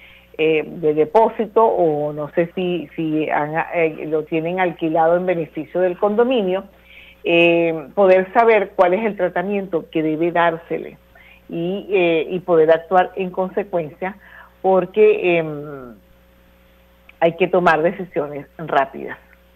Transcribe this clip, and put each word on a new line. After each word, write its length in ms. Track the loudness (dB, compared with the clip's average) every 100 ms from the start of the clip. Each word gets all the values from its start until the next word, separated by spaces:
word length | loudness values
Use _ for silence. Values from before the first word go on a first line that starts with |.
| -20 -20 _ -2
eh, 260 | 0 0 -2
de 260 | -2 0
depósito 720 | 0 2 4 2 0 -2 2 2
o 460 | 2 0 0 -4
no 180 | -6 -4
sé 200 | -2 -2 -4
si, 340 | -4 -4 -6 -6
si 340 | -4 -2 -2
han, 260 | -2 -2 -4 -4
eh, 320 | -2 -2 -2 -4
lo 160 | -4
tienen 360 | -2 -4 -2 -2
alquilado 560 | -2 -2 -2 2 2 2
en 100 | 0
beneficio 540 | -2 -4 -10 -6 -2
del 180 | -2 0
condominio, 680 | 0 2 2 0 0 -4 -6 _ -20 -20 -20 _
eh, 640 | 0 4 4 4 0 -2 -4 2
poder 360 | 6 4 4
saber 380 | 2 4 4 2 2
cuál 180 | 2
es 120 | 2 -2
el 100 | -2
tratamiento 760 | -4 -2 -4 -4 -4 -6 -4
que 140 | -4
debe 280 | -2 -2 -2
dársele 680 | 2 0 -2 -6 -10 -10 -18 _ -20 -20 -20 -12
y, 380 | -6 -6 -6 -2
eh, 380 | 0 2 0 -2
y 100 | -6
poder 300 | 2 4 4
actuar 400 | 2 2 0 2 -4
en 140 | -6
consecuencia 880 | -4 -4 -4 -4 -4 -6 -8 -10 -10 -20 -20 -20 _
porque, 760 | 2 2 2 4 4 4 0 0
em, 580 | -2 -8 -12 -14 -16 -20 _ _ _ _ _ _ _ _ _ _ -20 _
hay 160 | -2 0
que 100 | 0
tomar 340 | 2 4 2
decisiones 640 | 0 -2 -6 -6 -6 -8 -14 -14
rápidas, 600 | -2 0 -2 -6 -14 -14 -18 -20 _